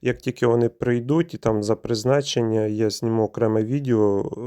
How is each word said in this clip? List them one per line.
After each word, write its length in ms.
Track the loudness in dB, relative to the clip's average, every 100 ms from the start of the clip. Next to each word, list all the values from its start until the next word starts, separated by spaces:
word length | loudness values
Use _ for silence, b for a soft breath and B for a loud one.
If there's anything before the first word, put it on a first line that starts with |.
Як 160 | -2 -4
тільки 280 | -6 0 2
вони 220 | 2 2
прийдуть, 680 | -2 -2 -2 0 -2 -2
і 40 | -4
там 240 | -2 0
за 140 | 0 -2
призначення 880 | -2 -2 0 0 0 -2 0 0 0
я 240 | 0 -2
зніму 320 | -2 -2 0
окреме 400 | 0 0 0 2
відео, 640 | 0 -2 0 2 4 2 -4 -8